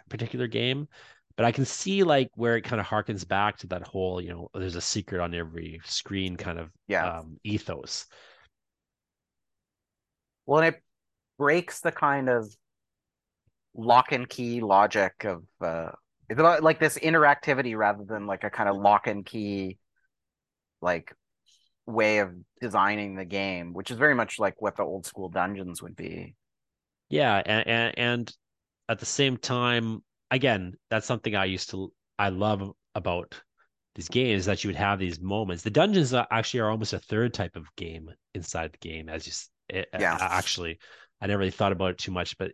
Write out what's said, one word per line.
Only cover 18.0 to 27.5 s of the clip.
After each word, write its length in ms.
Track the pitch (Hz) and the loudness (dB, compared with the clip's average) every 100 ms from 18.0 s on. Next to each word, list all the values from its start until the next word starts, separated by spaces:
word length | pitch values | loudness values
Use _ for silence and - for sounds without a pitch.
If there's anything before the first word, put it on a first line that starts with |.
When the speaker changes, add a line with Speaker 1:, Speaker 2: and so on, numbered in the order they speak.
Speaker 2:
than, 240 | 101 110 104 | -4 -6 -4
like, 160 | 95 | -4
a 60 | 107 | -4
kind 180 | - 104 | 0 0
of 60 | 101 | 4
lock 320 | 101 104 - | 6 6 4
and 180 | 101 92 | -4 -6
key, 520 | 113 104 101 95 95 _ _ _ _ _ _ _ _ _ - | -6 -4 -4 -4 -8 _ _ _ _ _ _ _ _ _ -4
like, 320 | 87 85 - - _ _ _ _ _ _ - | 0 0 -4 -20 _ _ _ _ _ _ -6
way 340 | 113 107 107 | 2 4 4
of 160 | 98 90 - - | 0 -4 -20 -10
designing 540 | 120 101 98 104 101 95 | -2 2 2 2 -4 -8
the 100 | 90 | -6
game, 480 | 98 98 90 87 | -4 -2 -4 -8
which 160 | 87 98 | -10 -8
is 80 | 120 | 2
very 160 | 147 | 4
much 240 | 127 107 - | 4 0 0
like 240 | 101 - | -2 0
what 140 | 104 - | -4 -2
the 60 | |
old 220 | 85 95 - | -4 -4 -10
school 200 | - 92 | -10 -6
dungeons 520 | 90 90 98 90 85 | -2 -2 -4 -10 -12
would 140 | - - | -14 -12
be. 400 | 87 85 90 - _ _ _ _ _ _ - | -12 -10 -14 -18 _ _ _ _ _ _ -4
Speaker 1:
Yeah, 320 | 151 131 98 | 0 4 2
and, 240 | - | 2